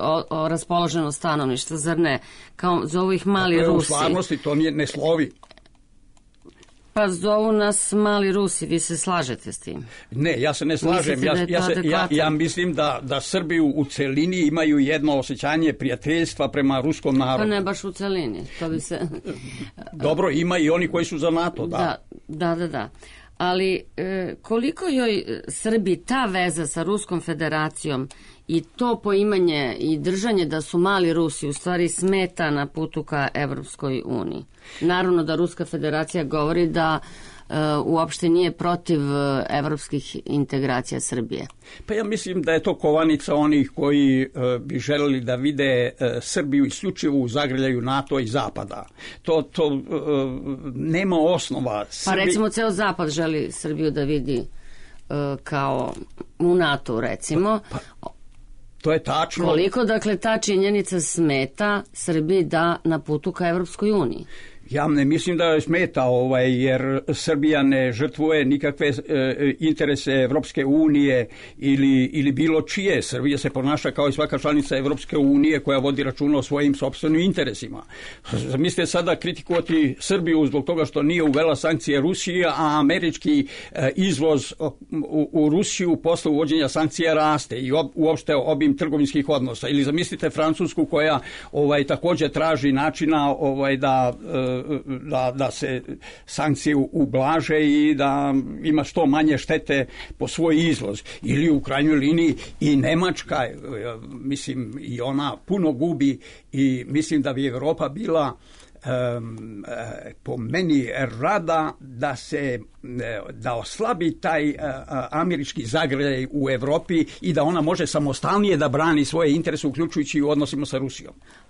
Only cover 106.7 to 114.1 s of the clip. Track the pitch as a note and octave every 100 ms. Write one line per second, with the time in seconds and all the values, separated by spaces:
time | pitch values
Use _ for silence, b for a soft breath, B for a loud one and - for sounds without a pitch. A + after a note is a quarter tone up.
106.7 | B2+ B2 C#3+ D#3 D#3 C#3 B2+ C#3 B2 D3
107.7 | E3 C#3+ D3+ A3+ D#3+ C#3+ - b b b
108.7 | - B2+ B2+ B2 A#2+ A#2 A2 A2 G#2 -
109.7 | A#2 A2+ A2+ A2 - - B2+ A2+ E3 F3
110.7 | C#3+ A#2 B2+ C3 A2 D#3 G#3 E3 D#3+ D3+
111.7 | - C3+ A#2+ D3 B2+ - D3 C#3 A#2+ -
112.7 | - A#2+ B2 A2+ G#2+ - A2+ B2 A#2 -
113.7 | - A3 F3 E3